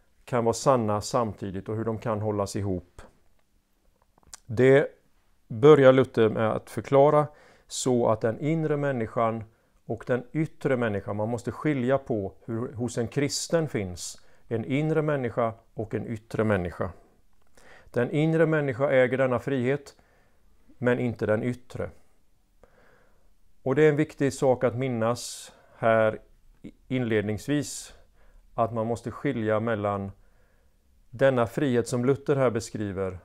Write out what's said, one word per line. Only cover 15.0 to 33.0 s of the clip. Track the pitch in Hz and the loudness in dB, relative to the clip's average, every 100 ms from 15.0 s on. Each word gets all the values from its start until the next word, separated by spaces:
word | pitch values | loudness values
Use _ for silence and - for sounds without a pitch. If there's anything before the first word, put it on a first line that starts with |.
människa | 151 143 120 123 117 107 _ | 0 -2 -2 -2 -2 -4 _
och | - 107 | -10 -6
en | 107 117 | -6 -6
yttre | 113 - - | -10 -6 -2
människa. | 107 98 87 - 95 - - _ _ - - - - - - | 0 0 -2 -6 -8 -10 -20 _ _ -20 -20 -20 -20 -20 -8
Den | - 123 | -4 -2
inre | 147 160 160 160 | 0 2 2 2
människa | 156 143 117 143 | 2 0 -2 2
äger | 131 127 127 | 4 4 2
denna | 131 120 | 0 0
frihet, | 131 135 127 143 - - _ _ _ _ _ _ - - | -2 -2 0 -2 -6 -20 _ _ _ _ _ _ -20 -4
men | 123 123 | 0 0
inte | 123 107 104 | -2 -2 0
den | 110 | 0
yttre. | 123 123 - - 95 - - _ _ _ _ _ _ _ _ _ _ _ _ _ - - | -2 -6 -10 -10 -10 -12 -20 _ _ _ _ _ _ _ _ _ _ _ _ _ -20 -8
Och | 131 | -2
det | 135 | 4
är | 156 | 4
en | 143 | 4
viktig | 151 - 139 | 0 -2 -2
sak | - 139 120 | 0 2 2
att | 123 113 | 0 -2
minnas | 135 117 113 120 - - - - - - | -4 -2 -2 -2 -8 -14 -18 -20 -20 -2
här | 113 113 110 - - - - - - - - | 2 4 2 0 -10 -20 -20 -20 -20 -18 -6
inledningsvis, | 127 113 110 101 104 - 147 123 - - - - _ - - - | -4 0 0 0 -4 -2 -2 -4 -10 -16 -20 -20 _ -20 -20 -10
att | - 113 | -4 -2
man | 117 113 | -2 -4
måste | 117 123 | -4 -8
skilja | - 147 127 107 107 | -6 -4 -2 0 0
mellan | 117 107 101 98 98 - - _ _ _ _ _ _ _ _ | 0 -2 -2 -4 -6 -12 -20 _ _ _ _ _ _ _ _
denna | 117 135 127 110 | 0 2 4 0
frihet | - 143 120 113 | 0 0 0 0
som | 123 | 0
Luther | 123 131 - 139 | 0 0 0 0
här | 123 | 2
beskriver | 110 - 107 104 95 | 0 -6 -8 -6 -4